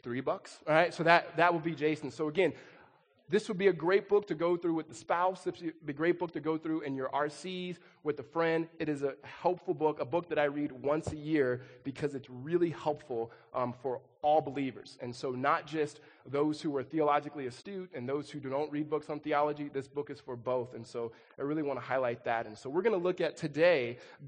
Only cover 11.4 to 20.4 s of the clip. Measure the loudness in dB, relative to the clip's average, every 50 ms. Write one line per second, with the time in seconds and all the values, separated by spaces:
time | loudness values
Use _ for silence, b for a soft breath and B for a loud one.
11.4 | 4 2 2 -2 B B B B B -10 -6 -4 -4 -4 -4 -6 -10 -12 -14 -12
12.4 | -6 -2 2 2 2 2 0 -2 -2 -2 -2 -2 -4 -6 -4 -4 -4 -6 B B
13.4 | B B B -2 -2 -2 -2 -4 -4 -4 -4 -4 -8 _ _ _ 2 4 4 4
14.4 | 4 2 -2 -2 -4 -4 -4 -8 -14 -16 -14 -10 -10 -8 -8 -6 -6 -4 -4 0
15.4 | 2 2 2 2 0 -4 -2 -2 -2 -2 -4 -10 B B B B B -6 0 2
16.4 | 2 2 0 0 -2 -2 -2 -2 -4 -2 0 2 4 4 4 4 2 -2 -6 -8
17.4 | -8 -8 -8 -10 -12 -10 -10 -10 -10 -10 -10 -8 -4 -4 -4 -4 -4 -6 -10 -10
18.4 | -6 -4 -2 -2 -2 -2 -2 -4 -2 -2 -2 -4 -4 -4 -6 -6 -2 0 2 2
19.4 | 2 2 0 -2 -6 -6 -6 -6 -6 -6 -6 -8 -6 -6 -10 -12 -10 -10 -10 -6